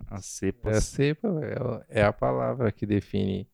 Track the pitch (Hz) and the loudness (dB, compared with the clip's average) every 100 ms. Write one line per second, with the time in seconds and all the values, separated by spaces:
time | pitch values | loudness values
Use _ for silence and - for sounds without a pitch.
0 | - 101 - - 95 - 104 110 - - | -8 -12 -12 -4 -2 -2 0 2 2 2
1 | 139 151 226 165 123 104 120 113 - 110 | 0 0 -2 -2 -4 -4 -4 -4 -2 2
2 | 104 - 127 127 123 123 117 - 104 104 | 2 4 0 2 0 0 0 0 0 0
3 | - 101 98 95 101 | 0 -2 0 -2 -6